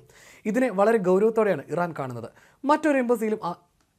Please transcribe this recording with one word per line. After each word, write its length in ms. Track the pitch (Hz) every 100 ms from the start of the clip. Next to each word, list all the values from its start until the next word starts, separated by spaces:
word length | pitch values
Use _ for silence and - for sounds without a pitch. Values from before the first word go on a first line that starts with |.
| - _ - - 208
ഇതിനെ 240 | 220 254
വളരെ 280 | 190 208 226 180
ഗൗരവത്തോടെയാണ് 560 | 185 220 220 208 156 135
ഇറാൻ 240 | 151 175 151
കാണുന്നത്. 300 | 131 117 113 - _ _ 262
മറ്റൊരു 320 | 302 311 277
എംബസിയിലും 360 | 240 233 220 214
ആ-, 180 | 170 175 _ _ _